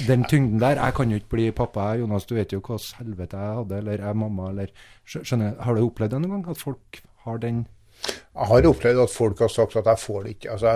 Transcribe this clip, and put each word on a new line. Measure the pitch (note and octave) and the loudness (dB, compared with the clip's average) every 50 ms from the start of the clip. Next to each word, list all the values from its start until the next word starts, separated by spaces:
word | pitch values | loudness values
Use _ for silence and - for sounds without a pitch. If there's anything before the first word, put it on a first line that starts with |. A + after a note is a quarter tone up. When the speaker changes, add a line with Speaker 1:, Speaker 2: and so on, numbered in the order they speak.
| C#3 A#2 | 0 2
Speaker 1:
den | C3 B2 B2 - | 4 4 4 4
tyngden | D#3 D3 C3+ A#2 G#2+ A2 | 4 4 4 4 2 2
der? | A#2 C3+ D3 C3+ | 2 2 2 2
Jeg | A#2+ B2+ B2 - | 0 0 0 0
kan | C3+ A#2 | 0 0
jo | G#2+ G#2 | 0 -2
ikke | - - - | -4 -4 -2
bli | A2+ A2+ A2+ G#2+ | 0 0 0 0
pappa, | - A#2+ - - G#2+ G2 G#2 A2 A#2 | 0 -2 -2 -2 -2 -2 -2 -2 -2
Jonas, | A#2+ G#2+ G#2 G2+ - - | -2 -2 -2 -2 -4 -2
du | A#2+ A2+ | -2 -2
vet | G2+ - G2 | -2 -2 -4
jo | G2 F#2+ | -6 -6
hva | - A#2+ G#2 - - - - | -6 -8 -8 -8 -10 -14 -12
helvete | A#2+ A2+ G#2 F2+ F2+ F2 - G2 | -12 -10 -10 -8 -10 -10 -8 -8
jeg | G2+ G#2 G#2+ A#2+ | -6 -6 -6 -6
hadde, | A#2 F#2+ F#2+ G2+ | -6 -6 -6 -6
eller | G#2+ G#2 G#2 G2+ G2 | -4 -4 -4 -4 -4
jeg | G#2 G#2 G#2+ G#2+ | -4 -2 -2 -2
mamma, | A2 G#2 F#2+ F#2 F#2+ F#2+ | -2 -4 -6 -6 -6 -6
eller | G2+ G2 F#2+ - - - - - _ _ | -6 -6 -8 -10 -14 -20 -20 -20 _ _
skjø-, | - - - - | -14 -14 -12 -6
skjønner, | - C3 A#2 G#2+ G#2 - - | -4 -2 0 0 0 -2 -4
har | - A#2+ A#2+ A2 | -2 0 2 2
du | A#2 | 2
opplevd | A#2 - - A2+ G#2+ B2 | 0 0 -2 -4 -2 -2
det | C#3 E3 | -2 -4
noen | F#3 G3 G3+ | -2 -4 -6
gang, | F3 F3 D#3+ | -6 -8 -8
at | - - | -10 -8
folk | C#3+ C3 - _ _ - - - - _ _ - | -10 -10 -10 _ _ -20 -20 -20 -20 _ _ -12
har | A#2+ A2+ A#2 A#2 | -10 -8 -6 -4
den? | A#2+ A#2 A#2 A2+ - - - _ _ _ - | -2 -2 -2 -4 -6 -10 -20 _ _ _ -12
Speaker 2:
Jeg | - - - - - _ - - B2+ G2+ | -10 -10 -10 -10 -12 _ -8 -4 2 6
har | A2+ B2+ C#3 | 6 8 8
opplevd | E3 C3 - - A#2+ B2 B2 B2 | 8 6 4 4 4 4 4 4
at | A2+ - | 2 2
folk | - A#2 G#2+ G2 - A#2 | 0 0 0 2 2 2
har | A2 - | 2 4
sagt | - A2+ - - A2+ | 2 0 2 2 0
at | G#2 A2 | 4 4
jeg | A2+ - | 2 2
får | - - G#2 G2 G2 | 2 -6 -6 -6 -6
det | A2 G#2+ - | -8 -12 -10
ikke, | - - A2+ | -10 -10 -4
altså, | G#2+ A#2 A2+ A2+ | 0 2 2 4